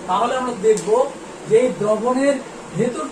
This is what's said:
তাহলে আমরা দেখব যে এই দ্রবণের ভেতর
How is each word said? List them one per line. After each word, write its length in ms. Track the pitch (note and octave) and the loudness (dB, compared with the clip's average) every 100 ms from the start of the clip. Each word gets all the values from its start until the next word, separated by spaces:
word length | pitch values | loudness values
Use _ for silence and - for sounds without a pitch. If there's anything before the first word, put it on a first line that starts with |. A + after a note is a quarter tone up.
| - | -2
তাহলে 240 | F#3 B3 B3+ | 0 0 0
আমরা 140 | B3 G3 A3 | -2 0 2
দেখব 220 | G3+ F3 A#3+ C#4 - - - - | 2 2 2 2 -2 -16 -12 2
যে 60 | A3+ | 4
এই 60 | B3+ - | 4 0
দ্রবণের 540 | G#3 G#3+ A#3+ C4 C#4 C4 - - - F3 | 0 0 0 2 2 0 -6 -16 -10 -2
ভেতর 300 | B3 D#4 D4 | -2 -2 -8